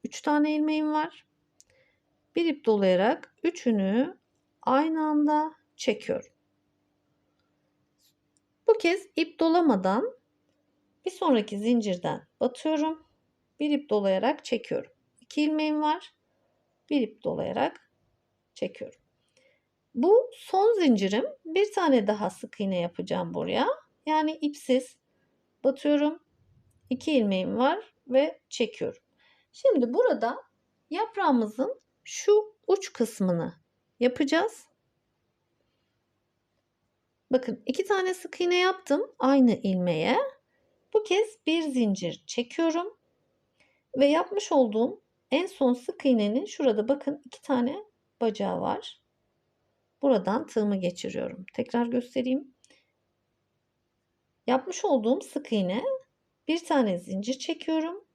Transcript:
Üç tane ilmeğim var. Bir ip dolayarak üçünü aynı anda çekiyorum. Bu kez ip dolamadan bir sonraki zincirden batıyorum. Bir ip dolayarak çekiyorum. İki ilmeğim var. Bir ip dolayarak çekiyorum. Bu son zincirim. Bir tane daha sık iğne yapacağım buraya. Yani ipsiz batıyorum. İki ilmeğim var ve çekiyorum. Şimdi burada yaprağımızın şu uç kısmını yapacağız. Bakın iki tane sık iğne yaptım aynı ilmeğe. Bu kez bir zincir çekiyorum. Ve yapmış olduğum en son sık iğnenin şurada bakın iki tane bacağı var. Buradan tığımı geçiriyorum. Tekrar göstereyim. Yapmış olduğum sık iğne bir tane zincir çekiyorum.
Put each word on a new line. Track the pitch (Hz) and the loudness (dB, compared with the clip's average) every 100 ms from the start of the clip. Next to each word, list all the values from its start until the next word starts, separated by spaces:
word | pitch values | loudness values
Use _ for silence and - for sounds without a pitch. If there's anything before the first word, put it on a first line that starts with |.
Üç | - - | -12 -8
tane | - 294 302 | 0 2 2
ilmeğim | 302 302 311 302 | 0 0 0 0
var. | 302 320 - _ _ _ _ _ _ _ _ _ _ _ - | -2 -4 -10 _ _ _ _ _ _ _ _ _ _ _ -2
Bir | 339 | 0
ip | 294 | 0
dolayarak | - 208 190 180 214 320 - _ | 0 2 4 4 2 0 -8 _
üçünü | 330 349 247 214 190 220 311 - _ _ _ _ | -4 -2 0 0 2 0 -2 -6 _ _ _ _
aynı | - 262 320 320 311 | 0 2 2 0 0
anda | 294 294 302 311 - _ _ | 2 2 2 -2 -8 _ _
çekiyorum. | - 208 - - - _ _ _ _ _ _ _ _ _ _ _ _ _ _ _ _ _ _ _ _ _ _ _ - | -2 -2 -4 -6 -8 _ _ _ _ _ _ _ _ _ _ _ _ _ _ _ _ _ _ _ _ _ _ _ 2
Bu | |
kez | 440 339 370 - - | 4 4 0 -4 -4
ip | 330 - | -4 0
dolamadan | 320 339 330 196 185 208 466 523 _ _ _ _ _ _ _ _ 370 | 2 4 4 2 2 0 -2 -8 _ _ _ _ _ _ _ _ -12
bir | |
sonraki | - 349 240 208 202 | -2 2 2 0 -4
zincirden | 220 240 208 180 - - - _ | 0 2 0 -4 -4 -6 -12 _
batıyorum. | 247 240 311 311 311 320 _ _ _ _ _ _ | -4 -2 -2 0 -2 -4 _ _ _ _ _ _
Bir | 294 | -2
ip | 294 - | -2 0
dolayarak | 208 196 190 226 302 | -2 0 0 0 -4
çekiyorum. | - 233 - - - _ _ _ | -6 -6 -4 -8 -8 _ _ _
İki | _ - | _ -2
ilmeğim | 302 311 311 302 | 0 0 -2 0
var. | 302 330 - _ _ _ _ _ _ _ _ | 0 -2 -6 _ _ _ _ _ _ _ _
Bir | 294 | -2
ip | 226 - | -2 -4
dolayarak | - 160 - - 294 - _ _ _ _ _ _ _ | -6 -4 -4 -2 -4 -6 _ _ _ _ _ _ _
çekiyorum. | - - - - _ _ _ _ _ _ _ _ _ _ | -10 -10 -8 -16 _ _ _ _ _ _ _ _ _ _
Bu | 247 320 453 494 - | -2 4 4 4 -12
son | - 381 427 440 | -2 2 4 4
zincirim. | 311 214 190 214 523 571 | 4 4 2 0 -4 -8
Bir | 330 339 415 | -4 0 0
tane | 415 330 254 202 | 0 2 4 2
daha | 208 208 | -2 -4
sık | - - - | -8 -18 -6
iğne | 196 180 | -4 -2
yapacağım | 175 - 185 180 170 | -4 -6 -6 -4 -4
buraya. | 175 160 185 359 587 _ _ - | -6 -4 -2 -2 -4 _ _ -2
Yani | 311 311 311 | 0 0 -4
ipsiz | 294 294 - 262 254 _ _ _ _ _ _ _ | -6 -6 0 0 -2 _ _ _ _ _ _ _
batıyorum. | 269 269 294 294 294 320 _ _ _ _ _ _ _ | -4 0 0 2 2 -2 _ _ _ _ _ _ _
İki | 254 - | -6 0
ilmeğim | 285 208 190 180 208 | 2 2 0 -2 0
var | 254 392 - _ - | 0 0 -8 _ 0
ve | 254 311 - _ | 2 2 -4 _
çekiyorum. | - 220 - - - _ _ _ _ _ | -4 -4 -2 -8 -8 _ _ _ _ _
Şimdi | - 539 349 233 | 0 2 4 2
burada | 302 494 247 226 285 - _ _ _ _ | 2 2 2 -2 -4 -14 _ _ _ _
yaprağımızın | 330 427 415 349 247 214 233 349 523 _ _ | -6 -4 0 2 2 0 -2 -4 -6 _ _
şu | - - - 415 427 _ - | -14 -4 4 4 2 _ 0
uç | 392 - | 0 -2
kısmını | - 226 - 185 170 170 - _ _ _ _ | -4 -4 -2 -2 -2 -4 -10 _ _ _ _
yapacağız. | 247 247 285 320 440 - _ _ _ _ _ _ _ _ _ _ _ _ _ _ _ _ _ _ _ _ _ _ _ _ _ _ _ | -2 0 0 2 0 -6 _ _ _ _ _ _ _ _ _ _ _ _ _ _ _ _ _ _ _ _ _ _ _ _ _ _ _
Bakın | 262 254 - - | -2 -2 -8 -6
iki | 262 | -4
tane | 392 392 370 | 0 0 0
sık | 359 349 - | -4 -10 -4
iğne | 349 359 | 0 2
yaptım | 370 370 - 285 523 _ | 2 -2 -2 -2 -2 _
aynı | 254 277 247 | 2 6 4
ilmeğe. | 202 196 185 175 160 185 381 539 - _ _ _ _ _ | 4 -2 0 0 0 0 0 -2 -8 _ _ _ _ _
Bu | 440 | -2
kez | 427 381 427 - - | 2 0 0 -4 -2
bir | 330 | -2
zincir | 311 254 214 190 170 156 - | 0 0 0 0 -4 -8 -8
çekiyorum. | - 240 - 330 320 381 - _ _ _ _ _ _ _ _ _ 254 | -6 -4 0 0 0 -6 -12 _ _ _ _ _ _ _ _ _ 2
Ve | 285 | 4
yapmış | 311 - 403 403 | 4 0 -6 2
olduğum | 302 233 214 254 415 _ _ _ | 2 4 2 -2 -4 _ _ _
en | 277 381 | -2 -2
son | - 262 | 0 0
sık | 247 - - 277 | 0 -4 -2 2
iğnenin | 240 208 233 | 2 2 -2
şurada | 415 - 269 214 220 | -4 0 0 2 0
bakın | 285 - 294 | -2 -2 -8
iki | - - | -14 -18
tane | - 254 240 359 427 _ _ _ | -2 -2 0 -4 -12 _ _ _
bacağı | 233 214 196 180 | -4 -2 -4 -2
var. | - 294 - - _ _ _ _ _ _ _ _ _ _ | -4 -4 -8 -20 _ _ _ _ _ _ _ _ _ _
Buradan | 277 226 185 226 320 | 2 2 2 -4 -2
tığımı | 226 208 196 | -2 0 0
geçiriyorum. | 180 175 196 180 - - 185 | -2 -4 -8 -6 -8 -10 -12
Tekrar | - 240 240 240 | -10 -4 -2 -2
göstereyim. | 247 240 269 247 269 - _ _ _ _ _ _ _ _ _ _ _ _ _ _ _ _ _ _ _ - | -4 -4 -6 -2 -4 -6 _ _ _ _ _ _ _ _ _ _ _ _ _ _ _ _ _ _ _ -2
Yapmış | 262 311 - | -2 -2 -4
olduğum | 415 269 220 285 | 0 2 2 -2
sık | - 294 - | -2 -10 -4
iğne | 214 180 208 508 523 _ _ _ _ - | -2 0 -2 -4 -6 _ _ _ _ -4
bir | 330 | -4
tane | - 294 220 175 | 0 2 2 -2
zincir | - 190 214 262 | -6 -8 -6 -6
çekiyorum. | - 330 - 320 320 381 _ | -6 -6 -2 -2 -2 -10 _